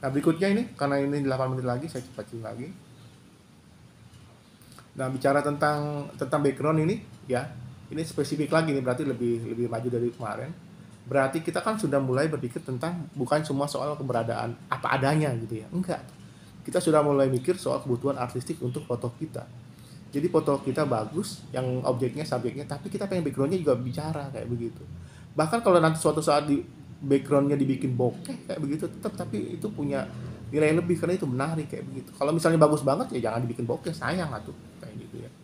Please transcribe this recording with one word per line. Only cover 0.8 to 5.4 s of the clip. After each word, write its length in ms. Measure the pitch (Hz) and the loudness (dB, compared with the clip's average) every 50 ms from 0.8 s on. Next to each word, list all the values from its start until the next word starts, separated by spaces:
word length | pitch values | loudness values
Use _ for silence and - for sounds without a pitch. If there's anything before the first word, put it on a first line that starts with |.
| 143 139 139 139 | 0 2 2 2
ini 240 | 139 139 143 147 139 | 2 0 0 0 0
delapan 320 | 135 131 131 131 131 131 | 0 0 0 0 0 0
menit 120 | 127 127 | -2 0
lagi, 200 | 127 120 127 147 | 0 -2 -2 -4
saya 200 | 165 - 131 123 | -6 -8 -8 -10
cepat 200 | - - - 104 - - 113 113 | -10 -12 -12 -12 -10 -10 -10 -10
lagi. 520 | 107 110 113 127 160 190 180 - - - - - - - - - - - - - - - - - - - - - - - - - - - - - - - - - - - - - - - - - - - | -10 -10 -8 -10 -10 -12 -14 -18 -20 -20 -20 -20 -20 -20 -20 -20 -20 -20 -20 -20 -20 -20 -20 -20 -20 -20 -20 -20 -20 -20 -20 -20 -20 -20 -20 -20 -20 -20 -20 -20 -20 -20 -20 -20 -20 -20 -20 -20 -18 -8
Nah, 160 | - 135 127 | -4 -4 -2
bicara 320 | 131 131 131 139 139 147 | -2 2 2 4 4 6